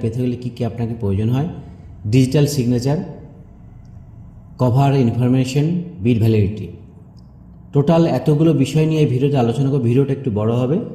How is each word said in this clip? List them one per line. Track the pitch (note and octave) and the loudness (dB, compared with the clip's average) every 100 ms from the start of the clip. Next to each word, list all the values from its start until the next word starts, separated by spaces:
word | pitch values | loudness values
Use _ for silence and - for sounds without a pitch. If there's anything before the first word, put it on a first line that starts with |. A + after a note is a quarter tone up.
পেতে | A#2 B2+ | -4 -4
হলে | B2+ A#2+ | -4 -4
কী | A#2+ - | -10 -6
কী | A#2 | -8
আপনাকে | A#2 A2+ A#2 | -4 -8 -4
প্রয়োজন | G2+ G2 A2 | -4 -2 -2
হয়, | B2+ F3 - - - - - G#2+ | -2 -4 -8 -16 -20 -20 -12 0
ডিজিটাল | B2+ B2+ D3 C#3 | 2 4 2 2
সিগনেচার, | - A#2+ B2 C3 D#3+ - - - - - - - - - - - - - - - - | 0 0 0 0 -2 -6 -14 -20 -20 -20 -20 -20 -20 -20 -20 -20 -20 -20 -20 -20 -2
কভার | B2+ B2+ C#3 C#3 | 0 2 2 2
ইনফরমেশন, | A#2 A2 B2 C3 B2+ D3 D#3 F3 - - | 2 2 2 2 0 0 0 -2 -6 -4
বিড | G#2 A2+ | 0 2
ভ্যালিডিটি। | A2 A2 F#2+ - - - - - - - - - - - - | 4 2 0 -4 -12 -16 -20 -20 -20 -20 -20 -20 -20 -20 -4
টোটাল | C#3+ C#3 E3 E3 | 0 2 4 2
এতগুলো | B2+ - D3 E3 | 0 0 2 2
বিষয় | C#3 C3+ D#3 D#3+ | 2 0 2 0
নিয়ে | D#3 | 2
এই | C#3+ | 2
ভিডিওতে | B2 C#3 C#3+ | 2 0 2
আলোচনা | A#2+ C#3+ C3+ | 0 0 0
করব। | C#3 | 0
ভিডিওটা | A#2 A#2+ C#3 | 2 2 2
একটু | C3+ C3 | -2 -4
বড় | G#2 A2 | -2 0
হবে। | A#2+ B2+ F3+ B3+ | 0 0 -2 -4